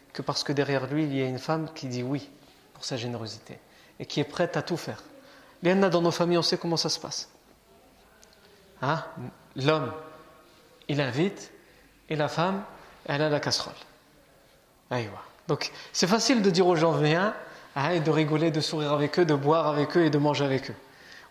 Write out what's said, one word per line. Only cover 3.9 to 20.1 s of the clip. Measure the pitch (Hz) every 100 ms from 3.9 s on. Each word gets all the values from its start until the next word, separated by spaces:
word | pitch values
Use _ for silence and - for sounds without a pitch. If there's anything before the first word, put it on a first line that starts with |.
| -
et | -
qui | -
est |
prête | 147 - 175 165
à |
tout | - 175
faire. | - 110 - - - - - -
Lianna, | 196 196 196
dans | 175
nos | 170
familles, | 165 175 175
on |
sait | 165 175
comment | 175 160
ça | 160
se | -
passe. | - - - - _ _ _ - _ _ _ _ - - - - _ -
Hein ? | 131 156 - - 123 - - -
L'homme, | 135 156 - - - - - - - - - - -
il | 143
invite, | 139 123 190 - - - - - - _ -
et | 151
la | 147
femme, | - 170 196 202 - - - -
elle | 143
a | 151
la | 147
casserole. | 143 - - - - - _ _ _ _ _ _ _ _ _
Aïwa. | 127 107 98 - - -
Donc, | 143 - - -
c'est | - 180
facile | 220 220 254
de | 196
dire | 175 180
aux | 170
gens, | 165
viens, | 147 151 165 202 - - - - -
hein, | 143
et | 175
de | 156
rigoler, | 151 151 151 165
de | 156
sourire | 147 160 147
avec | 147 147 -
eux, |
de | 170
boire | 147 143 160 151
avec | 147 143 175
eux |
et | 160